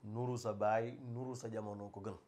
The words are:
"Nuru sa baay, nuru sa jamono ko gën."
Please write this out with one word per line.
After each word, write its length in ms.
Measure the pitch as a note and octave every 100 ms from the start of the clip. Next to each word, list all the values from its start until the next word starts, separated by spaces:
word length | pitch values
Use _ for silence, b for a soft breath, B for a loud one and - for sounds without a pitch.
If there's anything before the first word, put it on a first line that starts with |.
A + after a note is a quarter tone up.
"Nuru 320 | G#2+ A2 B2 B2
sa 160 | A#2
baay, 400 | G2+ G#2 A2+ A#2 B2+ B2+
nuru 220 | A#2 B2+ B2
sa 120 | A#2
jamono 400 | A2 G#2 G2+ G2+
ko 100 | -
gën." 160 | G2+ A2